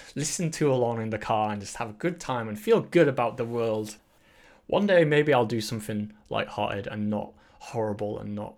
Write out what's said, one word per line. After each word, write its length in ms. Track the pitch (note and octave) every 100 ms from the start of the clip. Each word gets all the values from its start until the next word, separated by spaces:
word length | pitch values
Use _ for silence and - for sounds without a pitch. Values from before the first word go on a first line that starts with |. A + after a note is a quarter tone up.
| -
listen 360 | - D3+ - E3
to 200 | - D3+
along 300 | C3 A#2+ A#2
in 80 | A2
the 80 | G#2+
car 340 | - A2+ G#2+
and 80 | G#2
just 160 | G2 -
have 140 | A2+
a 40 |
good 260 | G#2+ E3+ F3
time 280 | - B2 A2
and 100 | G#2+
feel 220 | - A3
good 280 | - F3 D3
about 280 | C3 A#2+ A2
the 80 |
world. 520 | A#2 A#2 A2+ G#2+ G#2+ - _ _ _ _ - _ -
One 200 | F#3 G3+
day, 180 | F3+
maybe 300 | D#3 D3+ D3+
I'll 100 | C3
do 160 | A2+ A#2
something 520 | G#2+ A2+ G#2+ G#2+ G#2+ - _
lighthearted 560 | G#2+ - - G#2 G#2 G2+
and 240 | G#2+ G#2
not 220 | G#2 - - _ _
horrible 600 | - A#2 G#2+ G#2 G#2 A2
and 160 | G#2
not 200 | G#2 G#2